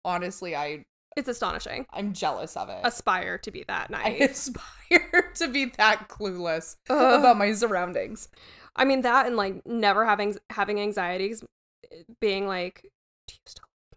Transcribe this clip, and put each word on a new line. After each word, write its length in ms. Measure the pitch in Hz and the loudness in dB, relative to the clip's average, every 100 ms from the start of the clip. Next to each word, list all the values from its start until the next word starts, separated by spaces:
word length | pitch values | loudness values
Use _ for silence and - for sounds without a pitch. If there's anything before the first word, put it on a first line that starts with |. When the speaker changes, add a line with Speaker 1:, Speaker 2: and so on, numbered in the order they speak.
Speaker 1:
Honestly, 500 | 180 180 180 190 180 147 | -4 -4 -4 -6 -6 -4
I 280 | 147 151 - _ _ 294 | -4 -8 -14 _ _ -6
Speaker 2:
It's 120 | 262 | -6
astonishing. 580 | 240 190 - - - 262 | -4 -4 -4 -8 -10 -10
Speaker 1:
I'm 200 | - 202 | -6 -6
jealous 440 | 175 160 104 156 - | -2 -4 -4 -8 -8
of 120 | 98 | -8
it. 120 | 92 | -4
Speaker 2:
Aspire 540 | 233 226 - 185 185 180 | -4 -2 0 -2 -2 -8
to 120 | 220 | -10
be 140 | 135 - | -12 -8
that 220 | 170 - | -6 -6
Speaker 1:
I 180 | - 220 | -4 -4
Speaker 2:
naive. 200 | 180 277 | 2 2
Speaker 1:
<laughs> 0 | |
aspire 1040 | - 269 - - - - 339 339 359 359 | 2 -2 -4 -14 -20 2 2 4 0 0
to 140 | - 330 | -4 -2
be 180 | 269 254 - | -2 -2 2
that 320 | 214 - 196 | 4 4 -4
clueless 680 | - 208 180 170 160 - - - | -8 -8 -4 -4 -4 -4 -8 0
Speaker 2:
Ugh. 320 | 285 254 247 | 4 6 8
Speaker 1:
about 160 | 262 214 | 8 6
my 140 | 208 | 4
surroundings. 760 | 214 226 185 180 151 98 220 - - - - - - | 2 0 0 -2 -4 -6 -8 -14 -16 -20 -20 -10 0
Speaker 2:
I 80 | |
mean, 180 | 269 269 | 2 4
that 240 | 254 254 247 | 4 2 4
and, 100 | 226 | 0
like, 300 | 196 185 - | -2 -6 -6
never 400 | 233 202 196 226 | 2 4 4 4
having, 300 | 208 208 196 - | 2 0 -4 -8
having 300 | - 202 208 | -4 -2 -2
anxieties, 600 | 208 202 175 185 196 226 - _ _ _ - 165 165 226 | -2 -2 -4 -2 -4 -6 -14 _ _ _ -20 -20 -20 -2
being 260 | 214 190 196 | 0 0 -2
like, 360 | 185 180 - - _ _ _ - | -4 -6 -10 -20 _ _ _ -20
"Do 80 | |
you 40 | - - | -20 -20
still 180 | - - _ _ | -20 -20 _ _